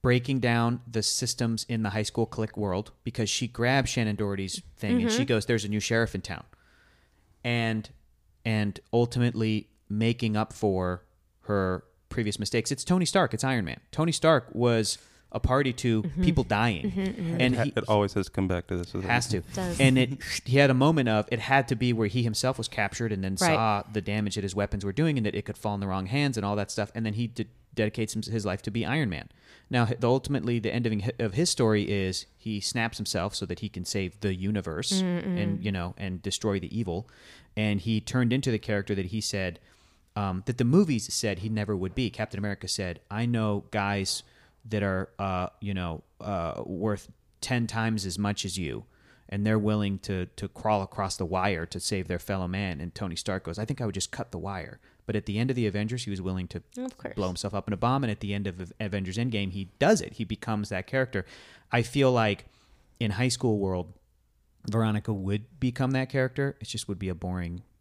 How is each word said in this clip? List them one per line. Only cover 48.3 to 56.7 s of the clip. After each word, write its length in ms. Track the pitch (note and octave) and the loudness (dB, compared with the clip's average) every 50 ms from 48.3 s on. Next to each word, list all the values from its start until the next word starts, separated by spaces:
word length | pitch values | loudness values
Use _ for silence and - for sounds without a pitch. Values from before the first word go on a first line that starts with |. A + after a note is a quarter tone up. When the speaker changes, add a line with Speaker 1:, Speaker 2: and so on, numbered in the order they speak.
| G#2 - - | -2 -2 -4
Speaker 1:
as 140 | G2 F2+ G2 | -6 -4 -4
you, 260 | F2 C#2+ A#1 G#1+ - _ _ _ _ _ - _ _ - | -4 -4 -4 -6 -10 _ _ _ _ _ -20 _ _ -6
and 180 | G2 G2+ G2+ | -4 0 2
they're 120 | A2 A2 A2 | 4 4 4
willing 420 | G#2 G#2+ G#2+ G#2+ G#2 G2 G2 F#2 | 4 2 2 2 2 0 0 -2
to, 260 | - - G2 F#2 F2+ | -4 -4 -2 -2 -4
to 220 | - _ - - G2 | -6 _ -10 -10 -8
crawl 340 | _ - - A2 G#2+ G2+ | _ -4 0 2 2 2
across 340 | F#2+ - - - G2 F#2+ - | 2 -2 -4 -4 -4 -4 -2
the 80 | - F#2+ | -4 -4
wire 400 | D#2+ F#2 F#2 F#2 G#2 F#2+ D#2+ E2+ | -2 0 0 2 2 0 0 -4
to 120 | - - F2+ | -6 -6 -6
save 300 | - - G#2+ F#2+ F2+ - | -4 -2 -2 -2 -2 -2
their 100 | F2+ E2+ | -4 -6
fellow 300 | - - G2 F#2+ F#2 F2 | -2 -4 -2 -2 -2 -2
man." 320 | F2+ G2 G2+ F#2 E2+ C#2 | -2 -2 -2 -4 -4 -6
And 120 | D#2+ F2 | -6 -8
Tony 220 | - - G#2+ F#2 E2 | -6 -6 -6 -6 -6
Stark 300 | - - - F#2+ F#2+ - | -6 -4 -4 -4 -4 -4
goes, 120 | D#2+ F2 | -6 -6
"I 80 | G#2 A2 | -6 -4
think 160 | A2 C#3+ - | -4 -4 -4
I 60 | B2 | -4
would 80 | G#2+ F2 | -4 -2
just 160 | F#2+ - - | -4 -6 -6
cut 220 | - - A#2+ - | -6 -10 -8 -8
the 60 | - F2 | -8 -8
wire." 420 | D#2+ G2 G2 F#2 D#2 - - - _ _ _ _ _ - | -6 -6 -6 -8 -10 -12 -14 -20 _ _ _ _ _ -2
But 60 | G#2+ | -2
at 100 | G#2 - | -2 -2
the 140 | - G2+ G#2+ | 0 0 0
end 100 | A#2+ C3 | 2 2
of 60 | B2+ | 2
the 100 | B2 A#2 | 2 0
Avengers, 380 | G#2 F#2 G#2 G#2 A2 B2 B2 A#2+ | 0 0 0 -2 -2 -4 -4 -4
he 60 | G#2 | -4
was 120 | G2+ F#2+ | -4 -2
willing 240 | F2+ F#2 F#2 F#2 F2+ | -2 -2 -2 -2 -4
to 160 | F2 - F2 - _ | -6 -8 -12 -12 _